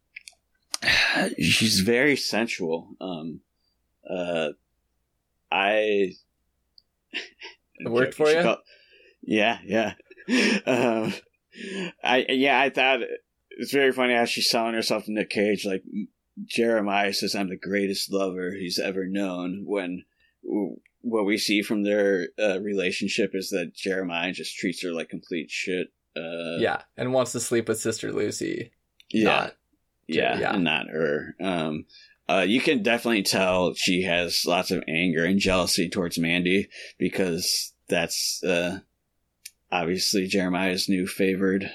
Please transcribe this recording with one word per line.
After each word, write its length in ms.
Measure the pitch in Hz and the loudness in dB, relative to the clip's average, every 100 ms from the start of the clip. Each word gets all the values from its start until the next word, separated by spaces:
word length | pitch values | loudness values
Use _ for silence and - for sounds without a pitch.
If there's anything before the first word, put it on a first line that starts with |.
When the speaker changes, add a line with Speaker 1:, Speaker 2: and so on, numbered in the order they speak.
| _ - - - _ _ _ - | _ -20 -20 -20 _ _ _ -4
Speaker 1:
<sighs> 560 | - - - - 202 - | 0 2 2 2 0 0
She's 420 | 82 - 110 95 | 2 4 4 4
very 360 | 95 120 147 135 | 4 4 4 4
sensual. 760 | - 107 113 - 82 82 - - | 0 -2 -2 -2 -2 -4 -6 -12
Um, 400 | 92 85 82 - _ _ _ _ _ _ - | -8 -8 -8 -12 _ _ _ _ _ _ -6
uh, 420 | 90 87 82 76 - _ _ _ _ _ _ _ _ _ | -4 -2 -2 -2 -6 _ _ _ _ _ _ _ _ _
I 640 | 92 101 107 107 101 92 - _ _ _ _ _ _ _ _ _ | 0 2 2 2 2 0 -4 _ _ _ _ _ _ _ _ _
Speaker 2:
It 760 | - - _ - - _ - 117 | -12 -12 _ -20 -20 _ -12 -2
worked 260 | 120 135 | 2 2
for 120 | - 151 | 4 4
Speaker 1:
She 80 | |
Speaker 2:
ya? 80 | 165 | 6
Speaker 1:
called, 160 | 120 - - - _ - - _ | 4 0 -4 -20 _ -20 -20 _
yeah, 360 | - 104 107 117 | 0 4 4 2
yeah. 280 | 95 107 104 - _ - - 247 208 208 - | -2 0 0 -4 _ -16 0 2 4 2 2
Um, 480 | 123 123 113 110 - - _ _ - 196 190 185 - | 2 2 2 -2 -6 -12 _ _ -18 -12 -10 -10 -6
I, 220 | - 131 - | 0 0 2
yeah, 320 | 131 139 127 | 2 2 4
I 100 | 135 | 2
thought 300 | 139 131 127 107 - - _ _ | 2 2 0 -2 -8 -12 _ _
it's 220 | - 117 | -10 -2
very 200 | 139 135 | 4 4
funny 220 | 127 123 | 4 2
how 120 | 120 117 | 2 2
she's 220 | - - | 0 0
selling 240 | 120 113 | 2 0
herself 300 | 113 104 110 107 | -2 -2 -2 -2
to 60 | |
Nick 180 | 107 92 | -4 -2
Cage. 340 | 113 104 98 | 0 2 0
Like, 180 | 101 95 - 104 - _ _ - | -2 -4 -4 -8 -8 _ _ -16
Jeremiah 680 | - - 117 113 101 101 101 | -6 0 2 2 2 2 0
says, 220 | 98 101 | 0 -2
"I'm 140 | 101 95 | -2 -4
the 80 | 90 | -6
greatest 560 | 85 101 98 98 - | -4 -2 0 -2 -2
lover 400 | 95 95 92 90 | -2 -2 -2 -6
he's 260 | 98 90 92 | -6 -6 -4
ever 280 | 98 95 92 | -2 -4 -4
known," 560 | 98 95 90 90 98 | -2 -4 -4 -6 -6
when 400 | 92 101 90 90 - _ _ _ | -4 -4 -4 -8 -12 _ _ _
w-, 320 | - 104 87 - _ _ | -6 -4 -4 -6 _ _
what 240 | 120 110 101 | -4 0 2
we 120 | 104 | 0
see 240 | - 107 | 2 0
from 200 | 101 107 | 2 0
their, 460 | 101 104 101 95 85 - | 2 2 4 2 0 -2
uh, 220 | 107 95 | 0 0
relationship 680 | 104 98 90 - 98 - 98 | -2 0 0 -2 -2 0 -2
is 160 | 95 95 | -2 -4
that 240 | 95 85 | -4 -4
Jeremiah 580 | - 98 92 90 85 90 | -6 -4 -2 -2 -4 -4
just 240 | 82 78 - | -6 -10 -4
treats 260 | 95 82 | -4 -4
her 100 | 90 | -6
like 160 | 82 - | -6 -6
complete 420 | 82 - 85 - | -10 -6 -6 -4
shit. 380 | - 98 90 - _ _ 78 | -6 -4 -4 -6 _ _ -12
Uh, 400 | 82 85 82 85 | -8 -8 -6 -2
Speaker 2:
Yeah, 240 | 107 - - - | -2 -2 -8 -8
and 160 | 127 | 0
wants 200 | 131 123 | 0 0
to 80 | 123 | -4
sleep 280 | - 117 113 | 0 0 0
with 100 | 107 | -2
Sister 300 | 120 107 110 | -2 -4 -4
Lucy. 600 | 101 104 - 95 87 - _ _ - - | -2 -2 -2 -4 -6 -10 _ _ -20 -4
Speaker 1:
Yeah. 140 | 110 | 2
Speaker 2:
Not 320 | 101 73 - - _ _ _ _ - | 2 2 -2 -8 _ _ _ _ -4
Speaker 1:
Yeah, 300 | 78 62 60 | 0 0 0
Speaker 2:
yeah. 160 | - | 0
Speaker 1:
and 100 | 98 | 2
not 240 | 80 73 50 | 2 0 -2
her. 480 | 80 78 76 - - | -2 0 0 -4 -6
Um, 440 | 92 87 78 78 - - - _ - | -2 0 0 -4 -8 -20 -20 _ 0
uh, 160 | 92 92 | 2 4
you 140 | 127 | 4
can 220 | 165 131 | 4 2
definitely 400 | 110 117 117 110 | 2 2 2 2
tell 520 | 95 104 92 92 87 | 2 2 4 4 2
she 280 | - - 92 | 2 0 2
has 420 | 92 87 85 - 78 | 2 0 0 0 2
lots 240 | 90 - | 2 2
of 120 | 92 - | -2 -2
anger 360 | 80 90 82 | 0 2 2
and 140 | 85 98 | 2 2
jealousy 500 | 98 92 85 - 85 | 4 2 2 0 -2
towards 280 | 101 85 85 | -2 -2 -2
Mandy 500 | 82 87 87 98 101 - - - | 0 2 2 2 0 -10 -18 -4
because 760 | 90 - 92 85 - - - - - | -2 0 -2 -2 -2 -2 -4 -14 -2
that's, 540 | 87 85 - - - | 0 0 -2 -4 -2
uh, 360 | 87 87 87 95 - _ _ _ _ _ - - _ | 0 0 0 -4 -12 _ _ _ _ _ -20 -20 _
obviously 560 | 90 82 92 - 101 95 | -2 0 0 0 0 0
Jeremiah's 600 | 98 90 87 95 90 - | 0 0 0 0 -2 0
new 180 | 95 95 | 0 -2
favored 640 | - 95 95 98 98 92 | 0 0 2 0 0 -4